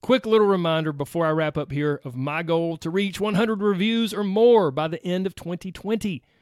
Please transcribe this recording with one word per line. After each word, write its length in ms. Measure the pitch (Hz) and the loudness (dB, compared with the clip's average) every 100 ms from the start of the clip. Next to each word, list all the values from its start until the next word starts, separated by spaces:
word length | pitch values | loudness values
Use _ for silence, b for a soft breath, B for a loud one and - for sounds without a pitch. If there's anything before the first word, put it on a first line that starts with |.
quick 240 | - 254 220 | 2 0 4
little 220 | 220 208 | 4 4
reminder 440 | 190 170 160 156 | 2 2 0 -2
before 340 | 143 143 170 160 | -4 -6 -2 0
I 60 | |
wrap 260 | 156 156 151 | 2 0 -2
up 140 | 147 | -6
here 300 | 135 147 143 | -2 -2 -2
of 120 | 139 123 | -6 -8
my 280 | 135 156 | -4 -4
goal 340 | 165 165 170 165 | -2 0 0 -4
to 120 | 165 | -4
reach 300 | 175 202 - | -2 -2 -2
one 160 | 208 190 | -2 0
hundred 260 | 226 220 | 0 0
reviews 520 | 208 190 208 226 226 | 0 0 0 0 -2
or 100 | 208 | -2
more 480 | 202 196 233 233 175 | -2 4 6 6 4
by 160 | 135 156 | 0 -4
the 160 | 165 180 | -4 -4
end 220 | 180 190 | -2 -2
of 80 | 180 | -6
twenty 360 | 170 175 190 | -10 -10 -10
twenty. 520 | 175 190 226 208 156 _ _ | -12 -4 -4 -2 -6 _ _